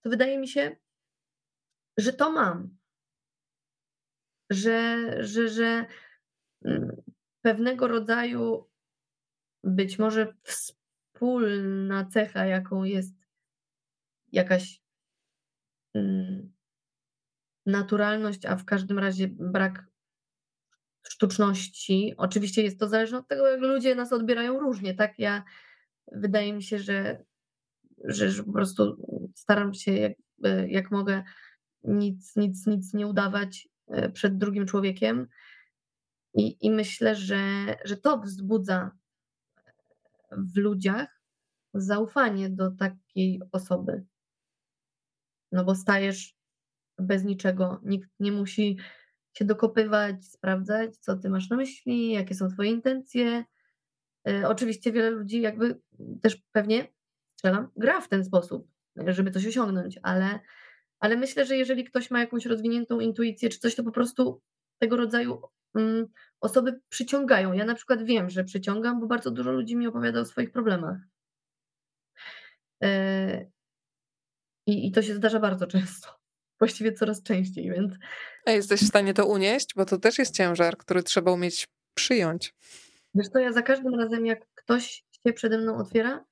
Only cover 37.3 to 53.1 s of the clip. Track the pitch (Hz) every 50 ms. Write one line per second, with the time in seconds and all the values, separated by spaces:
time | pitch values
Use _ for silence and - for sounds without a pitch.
37.3 | 202 196 196 196 196 202 202 202 220 - - 202 202 196 _ 285 302 240 208 202
38.3 | 190 190 196 190 214 220 185 190 190 185 185 190 - _ _ _ _ _ _ _
39.3 | _ _ _ _ _ _ _ _ _ _ _ _ _ _ _ _ _ _ _ _
40.3 | 202 196 196 185 175 196 202 208 208 190 185 190 196 226 285 - _ _ _ _
41.3 | _ _ _ _ _ _ _ _ _ 202 190 190 208 208 220 220 - 285 269 233
42.3 | 202 196 196 190 190 190 190 185 185 - 196 190 190 - _ _ _ 190 185 185
43.3 | 185 185 - - - 190 185 - 180 180 185 190 - - 190 _ _ _ _ _
44.3 | _ _ _ _ _ _ _ _ _ _ _ _ _ _ _ _ _ _ _ _
45.3 | _ _ _ _ - 180 180 185 190 190 - - 202 196 196 196 190 190 - -
46.3 | _ _ _ _ _ _ _ _ _ _ _ _ _ - 190 185 202 190 185 202
47.3 | 196 190 - 190 185 185 185 180 185 - - 202 196 190 190 _ _ _ 202 202
48.3 | 202 202 202 190 - - 208 208 196 190 - - - - _ _ _ _ _ _
49.3 | _ - 208 202 214 208 - 220 220 226 220 214 208 208 208 202 196 190 - -
50.3 | - _ - 190 190 190 190 190 214 220 226 226 220 _ _ - 196 190 190 196
51.3 | 190 190 190 190 233 247 269 269 269 - _ 254 240 240 233 226 220 208 196 190
52.3 | 190 190 196 185 185 190 202 208 226 233 226 262 262 262 262 _